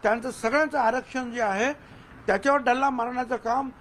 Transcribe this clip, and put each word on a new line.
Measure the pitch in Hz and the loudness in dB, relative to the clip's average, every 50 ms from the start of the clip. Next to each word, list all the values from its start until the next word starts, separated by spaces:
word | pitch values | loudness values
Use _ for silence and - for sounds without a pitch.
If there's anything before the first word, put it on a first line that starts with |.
| - | 2
त्यांचं | 214 214 240 220 262 | 2 0 0 -2 -8
सगळ्यांचं | 226 - - 226 240 294 311 302 294 294 | -8 -2 -2 0 2 2 2 2 0 2
आरक्षण | 247 220 226 262 240 - - 262 254 240 | 2 2 2 0 -4 -6 -8 -6 -6 -6
जे | 233 240 | -4 -2
आहे | 233 208 190 196 226 262 294 - - - - - - - - - - - | -2 0 0 0 0 -2 -2 -4 -12 -20 -20 -20 -20 -20 -20 -10 -2 0
त्याच्यावर | 190 196 196 277 277 285 | 0 2 4 2 2 4
डल्ला | 247 247 240 254 269 277 | 4 2 2 2 2 0
मारण्याचं | 262 247 233 247 247 247 254 226 254 | 0 -2 -4 -4 -4 -6 -4 -4 -4
काम | 233 - 247 233 262 277 262 254 - | -4 -2 -2 -2 -2 -2 -4 -10 -16